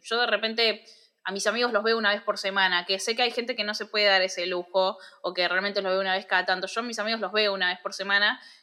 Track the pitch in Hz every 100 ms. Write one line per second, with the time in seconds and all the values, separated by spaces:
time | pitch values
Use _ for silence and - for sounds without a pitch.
0 | - 233 233 208 220 220 226 214 - -
1 | _ _ 185 196 214 226 247 214 220 226
2 | 208 208 - 202 196 196 190 175 180 190
3 | 233 226 240 240 233 254 208 208 208 214
4 | 208 190 185 185 175 180 175 190 185 190
5 | - - 180 180 175 180 202 202 190 190
6 | 190 185 - 185 180 185 185 226 240 220
7 | 214 226 190 214 208 196 180 185 196 196
8 | 196 202 208 254 - -